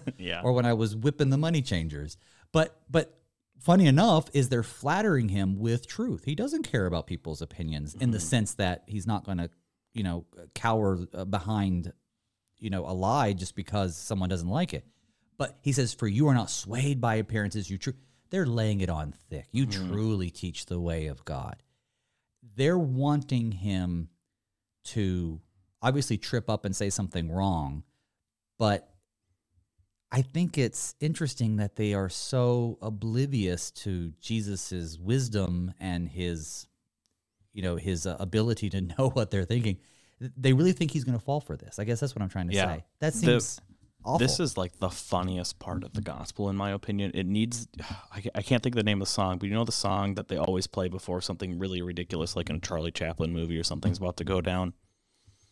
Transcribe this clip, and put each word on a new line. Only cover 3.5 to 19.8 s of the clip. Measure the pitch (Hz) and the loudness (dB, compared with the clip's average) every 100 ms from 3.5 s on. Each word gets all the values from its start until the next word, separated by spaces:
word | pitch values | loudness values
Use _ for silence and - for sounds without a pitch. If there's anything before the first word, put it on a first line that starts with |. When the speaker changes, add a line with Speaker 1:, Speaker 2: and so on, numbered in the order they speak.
| - | -2
Speaker 2:
funny | - 185 160 | 6 8 10
enough | 139 226 160 - | 8 8 6 4
is | 143 127 | 2 2
they're | 123 | 2
flattering | 110 - 135 180 214 139 107 | 0 -4 0 2 4 4 4
him | 98 95 98 | 2 2 2
with | 113 120 - | 2 0 -2
truth. | - 240 110 | -6 -4 -4
He | 135 | -4
doesn't | 151 269 320 | -2 -2 -2
care | - 120 92 | 0 0 2
about | 85 - | 0 -4
people's | 87 80 78 | -8 -8 -8
opinions | 78 - 80 76 76 | -10 -6 -6 -4 -6
in | 98 127 | -2 0
the | 107 | 0
Speaker 1:
Mm-hmm. | 82 | 0
Speaker 2:
sense | 117 101 - | 0 0 -2
that | 92 87 - | -2 -2 -6
he's | 104 95 | -6 -2
not | 101 - | -2 -2
gonna, | 90 85 - _ _ _ | -4 -6 -10 _ _ _
you | 117 | -6
know, | 95 85 - - 80 - | -4 -4 -8 -18 -16 -2
cower, | 117 110 98 92 90 | 2 4 2 0 -2
uh, | 78 95 | -8 -4
behind, | 98 92 107 98 90 82 - _ _ _ _ _ - | -2 0 0 2 0 -2 -10 _ _ _ _ _ -10
you | 110 | -4
know, | 95 76 | -4 -2
a | |
lie | 92 95 139 110 | 0 2 4 2
just | 95 90 - | 0 -4 -8
because | - 104 95 78 | -4 0 -2 -4
someone | - 101 90 | -4 -2 0
doesn't | 90 87 | 0 0
like | 135 180 | 0 -2
it. | 73 - _ _ _ _ - | -4 -10 _ _ _ _ -8
But | 135 - | -8 -4
he | 139 | 0
says, | 135 120 | 2 0
"For | - 110 | 0 0
you | 107 151 | 4 6
are | |
not | 127 101 | 4 2
swayed | - 98 117 143 135 | -6 -4 -2 0 2
by | 117 110 | 2 2
appearances, | 104 110 101 110 92 | 0 0 -2 -2 -4
you | 98 | -6
tru-," | 135 - _ _ _ | -6 -8 _ _ _
they're | 190 143 | -2 2
laying | 117 110 101 | 2 2 2
it | 90 | 0
on | 78 76 - - | -2 -4 -10 -12
thick. | 76 - | -12 -4
"You | 120 127 | -2 0
Speaker 1:
Mm-hmm. | 95 | -2